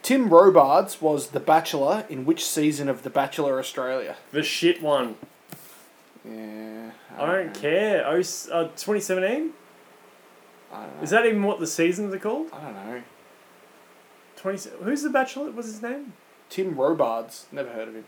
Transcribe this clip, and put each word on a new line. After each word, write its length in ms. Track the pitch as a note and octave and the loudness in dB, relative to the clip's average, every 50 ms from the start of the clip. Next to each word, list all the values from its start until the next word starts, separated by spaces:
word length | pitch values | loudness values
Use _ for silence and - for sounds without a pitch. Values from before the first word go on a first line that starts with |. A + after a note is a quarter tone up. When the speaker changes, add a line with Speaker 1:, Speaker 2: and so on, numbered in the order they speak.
Speaker 1:
Tim 280 | - - B3+ C4+ B3 G#3 | 2 2 2 2 4 10
Robards 720 | E3 E3+ G3 G3 F#3 G#3+ F3 C3+ D3 F3+ G3 F#3+ - - | 10 10 10 12 10 8 8 8 6 4 4 2 -6 -2
was 260 | D#3+ D#3 D3+ C#3 - - | 0 0 0 0 -2 -4
The 120 | - - | -6 -4
Bachelor 640 | - - D#3 E3 D#3+ - - D3 C#3 D3 F#3+ A3 G#3+ - | 2 4 4 4 4 0 -2 0 2 2 0 0 -2 -8
in 160 | C#3 C3 B2+ | -10 -4 0
which 200 | D3 E3 - - | 0 0 0 -2
season 440 | - - D#3 D3+ D3+ D3 C#3 C#3+ C#3 | -4 -2 2 2 2 0 0 -4 -4
of 140 | C3 - | -4 -4
The 80 | - C3 | -8 -2
Bachelor 480 | - D3 C#3 C#3 - E3 D3 C#3 C3 C3 | -2 -2 -2 -2 -2 -2 -2 0 0 -2
Australia? 580 | C3 - - C#3+ B2+ B2+ C3 C3 G#2+ D2 - - - - | -4 -6 -6 -6 -4 -4 -4 -6 -6 -8 -12 -14 -16 -6
Speaker 2:
The 100 | - D3+ | -4 -4
shit 380 | D3+ G#2 - - E3+ F3 F3 - | -2 -2 -4 2 2 2 2 2
one. 340 | - D3+ D3 C3+ B2 A#2 G#2+ - - - - _ _ - - - - - - - - - _ - _ _ _ - - | 0 2 2 2 0 -2 -6 -12 -16 -20 -20 _ _ -20 -20 -20 -20 -20 -20 -20 -20 -20 _ -20 _ _ _ -20 -18
Speaker 1:
Yeah, 680 | A2+ A2 A2 G#2+ G#2+ G#2+ A2 A2 A2 A2 A2 A2+ A2+ A#2 - - - - - | -16 -14 -14 -14 -14 -14 -14 -14 -14 -14 -14 -16 -16 -18 -20 -20 -20 -8 -6
Speaker 2:
I 80 | C#3+ | -4
don't 200 | D#3+ F3+ F#3+ F3+ D#3 - | -2 -2 -2 -4 -6 -10
Speaker 1:
know. 60 | - | -6
Speaker 2:
care. 440 | D3 D3 D#3+ F#3+ G#3+ G#3+ G3+ E3 - | -4 0 0 2 2 2 0 0 0
Oh, 100 | C#3 D#3 F3+ | 0 0 0
s-, 300 | F3+ - - - - - | 0 -2 -6 -10 -8 -4
uh, 180 | - E3+ E3 E3 - | -2 -2 -2 -2 -6
twenty 240 | - - G3 G#3+ G#3 | -10 -4 -2 -2 -2
seventeen? 500 | G3+ - F#3 F#3 F#3 G3+ A#3+ D4 D#4+ D#4+ - - - - - - - - - - - - - - - - - - - - - - - - | -2 -2 -2 0 0 0 0 -2 -4 -6 -8 -12 -20 -20 -20 -20 -20 -20 -20 -20 -20 -20 -20 -20 -20 -20 -20 -20 -20 -20 -20 -20 -20 -18
Speaker 1:
I 120 | - G#2 G#2 | -18 -16 -16
don't 100 | D#2+ C2+ | -16 -10
know. 60 | - | -10
Speaker 2:
Is 80 | D#3 C#3+ | -4 2
that 160 | F#3 A3+ A#3+ | 2 4 4
even 160 | A3+ A3 G3+ | 4 2 2
what 180 | G3+ G3+ G3 - | 2 0 0 -2
the 60 | E3 | -4
seasons 480 | - - - E3 F3 F3+ F#3+ G#3 G3+ F#3+ | -4 0 2 2 2 2 0 -4 -6 -6
are 40 | F#3 | -6
called? 300 | - G#3+ A#3 D4 D#4+ D#4+ | -4 -4 -4 -4 -6 -8
Speaker 1:
I 80 | - - D3+ | -10 -14 -14
don't 100 | C#3 G#2+ | -12 -12
know. 280 | F#2+ F#2+ G#2+ B2 - - - - - - - - - - - - - - _ - - - _ - - _ _ - _ _ _ _ | -12 -12 -12 -12 -12 -14 -16 -20 -20 -20 -20 -20 -20 -20 -20 -20 -20 -20 _ -20 -20 -20 _ -20 -20 _ _ -20 _ _ _ _
Speaker 2:
Twenty, 340 | - - F#3+ G3 G3 - - - - | -8 -6 -6 -6 -6 -10 -14 -14 -8
who's 200 | F3 G#3+ C#4+ C#4+ | -2 -2 -2 -2
The 80 | C#4+ D4+ | -2 0
Bachelor? 400 | B3+ C4+ C4 C4 - C4+ D4 - | 2 2 0 0 -4 -8 -8 -8
What's 180 | A3 A#3 A3+ A3 | -8 -10 -10 -10
his 140 | G#3+ G#3+ | -10 -10
name? 320 | A#3 A#3 C4 C#4+ C#4+ A#3+ F3 _ _ _ _ _ _ _ | -8 -8 -8 -8 -12 -16 -18 _ _ _ _ _ _ _
Speaker 1:
Tim 280 | - - F#3+ F#3+ D#3+ | -6 -4 -4 -2 0
Robards. 680 | C3 C3 D3+ E3 D#3+ C#3 A#2 A2+ A#2 A2+ A#2 - - - _ | 0 2 2 4 2 2 0 0 -4 -6 -10 -16 -20 -20 _
Never 180 | - C#3+ C3+ B2 | -10 -10 -10 -8
heard 180 | A#2 A2+ A2+ A2 | -8 -12 -12 -12
of 60 | A2 | -14
him. 100 | A2 G#2+ | -18 -18